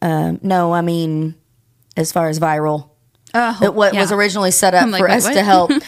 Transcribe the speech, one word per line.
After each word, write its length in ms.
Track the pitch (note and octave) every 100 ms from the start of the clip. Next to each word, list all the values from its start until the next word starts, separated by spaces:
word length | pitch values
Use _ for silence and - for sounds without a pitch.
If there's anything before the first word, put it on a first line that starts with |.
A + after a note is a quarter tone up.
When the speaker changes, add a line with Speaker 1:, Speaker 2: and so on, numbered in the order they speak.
Speaker 1:
um, 380 | F3 D#3 E3 E3+
no, 300 | G3 F#3 E3+
I 80 | E3+
mean, 540 | E3+ E3+ E3 D#3 D#3+ D#3+ _ _ _ _ _ -
as 140 | D#3+
far 180 | F3+ E3
as 100 | D#3
viral. 500 | D#3+ D3+ D#3 D3+ - _ _ _ _
Speaker 2:
Oh, 240 | A#3 A#3+ A3
Speaker 1:
It 120 | G#3
wa-, 180 | G#3+ G3+
Speaker 2:
yeah. 80 | G3+
Speaker 1:
was 100 | F#3+
originally 400 | G3+ G#3 F#3+ F#3+
set 220 | F#3 G3
up 100 | F3+
Speaker 2:
I'm 80 | G3+
like, 80 | F#3+
Speaker 1:
for 60 | F3+
Speaker 2:
"Wait, 80 | A3
Speaker 1:
us 60 | A3+
Speaker 2:
what?" 80 |
Speaker 1:
to 100 | G3
help 280 | G3+ F#3 F3 C#4+